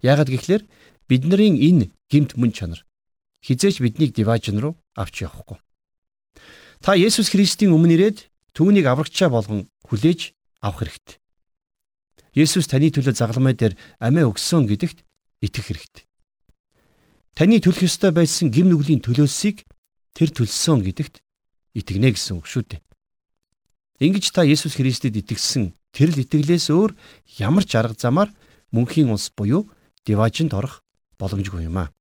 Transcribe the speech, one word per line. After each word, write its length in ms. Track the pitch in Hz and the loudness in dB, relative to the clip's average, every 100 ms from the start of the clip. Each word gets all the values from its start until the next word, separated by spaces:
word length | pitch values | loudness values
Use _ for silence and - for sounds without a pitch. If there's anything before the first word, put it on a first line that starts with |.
Яагаад 280 | 123 143 139 | 2 2 2
гэхлээр 320 | 127 - 202 - _ _ _ _ | -2 -2 -2 -2 _ _ _ _
бидний 480 | 127 143 196 214 147 143 | 0 2 4 4 4 4
энэ 200 | 175 95 _ _ | 4 2 _ _
гэмт 280 | 143 143 - | 0 0 0
мөн 160 | 120 | -2
чанар 280 | - 90 82 _ _ _ _ _ _ | -2 -10 -10 _ _ _ _ _ _
хизээч 400 | - 127 202 196 | -6 0 0 2
биднийг 320 | 123 107 151 | -2 0 -2
диваажин 480 | 110 107 113 - 104 | 0 0 0 -2 -4
руу 160 | 139 165 _ | -4 -8 _
авч 320 | - 113 - - | -12 -10 -10 -12
явахгүй. 320 | - - - _ _ _ _ _ _ _ _ - - - _ | -12 -20 -20 _ _ _ _ _ _ _ _ -20 -20 -20 _
Та 120 | - | 0
Есүс 400 | 156 202 220 208 | 2 2 2 0
Христийн 400 | 196 202 - 208 | 2 0 2 2
өмнө 240 | 160 170 165 | 4 4 4
ирээд 200 | 202 214 - _ _ | 2 -2 -14 _ _
түүнийг 320 | - 170 202 143 | -2 2 4 2
аврагчаа 440 | 127 156 - 190 | 0 -4 -2 0
болгон 360 | 117 104 104 92 _ _ | 0 -2 -6 -8 _ _
хүлээж 520 | 107 147 170 - _ _ _ | -2 0 0 -6 _ _ _
авах 240 | 101 - 90 | -10 -8 -10
хэрэгтэй. 320 | - _ - _ _ _ _ _ _ _ _ _ _ _ | -12 _ -20 _ _ _ _ _ _ _ _ _ _ _
Есүс 360 | - 151 190 - | 0 2 2 -2
таны 240 | 135 156 | 2 2
төлөө 200 | 143 135 | 0 -2
загалмай 400 | 113 113 113 131 | -2 -2 0 0
дээр 200 | 123 110 90 - _ | 2 -2 -2 -18 _
амиа 320 | 113 151 139 | -2 2 2
өгсөн 400 | 104 - 170 120 | 0 -2 0 2
гэдэгт 320 | 104 175 - _ _ _ _ | 0 -4 -8 _ _ _ _
итгэх 240 | 107 - 101 | -8 -8 -10
хэрэгтэй. 400 | - - - _ _ _ _ _ _ _ _ _ _ _ _ _ | -12 -14 -20 _ _ _ _ _ _ _ _ _ _ _ _ _
Таны 260 | - 175 226 | 0 4 4
төлөх 280 | 175 180 180 | 4 2 -2
ёстой 240 | - 196 | 0 0
байсан 400 | 170 165 - 165 | 2 0 0 0
гэм 200 | 117 180 | 2 4
нүглийн 280 | 170 147 147 | 2 2 0
төлөөсийг 640 | - 123 147 - 208 208 _ _ _ _ _ - | 0 2 2 0 -4 -6 _ _ _ _ _ -2
тэр 140 | 160 | -2
төлсөн 540 | - 117 - - 147 | 0 -4 -2 0 0
гэдэгт 400 | 95 - 147 _ _ _ _ _ _ - | 0 -6 -10 _ _ _ _ _ _ -12
итгэнэ 360 | - 95 127 | -6 0 0
гэсэн 240 | 104 - 90 | 0 -6 -10
үг 80 | - | -8
шүү 180 | - - | -8 -8
дээ. 120 | 85 _ _ _ _ _ _ _ _ _ _ _ _ | -12 _ _ _ _ _ _ _ _ _ _ _ _
Ингэж 300 | 143 196 - | 0 0 -2
та 100 | - | 0
Есүс 320 | 160 147 156 139 | 2 2 -2 -2
Христэд 400 | 131 123 131 107 | -2 -2 -4 -6
итгэсэн 560 | - 110 - 143 98 - _ | -6 -6 -4 -4 -6 -8 _
тэр 200 | - 151 | 0 0
л 100 | 151 | 0
итгэлээс 460 | 127 151 143 170 - | -2 -2 0 -2 0
өөр 200 | 151 214 - - _ _ - | 0 0 -4 -20 _ _ -6
ямар 240 | 104 175 | 0 0
ч 120 | 190 117 | 0 -2
арга 180 | 113 113 | -2 -2
замаар 340 | 120 143 208 _ _ _ _ | -2 0 -2 _ _ _ _
мөнхийн 400 | 113 120 - 139 | -2 -2 0 0
улс 180 | 104 - | 0 -6
буюу 380 | - 104 151 208 _ _ _ | -6 -2 -2 -2 _ _ _
Деважинд 500 | - 107 113 - 160 | -4 0 0 0 -4
орох 300 | 98 127 - _ _ _ _ | -4 -8 -10 _ _ _ _
боломжгүй 520 | 98 98 98 90 82 | -8 -6 -6 -8 -6
юм 80 | 90 | -6
аа. 160 | 80 _ | -6 _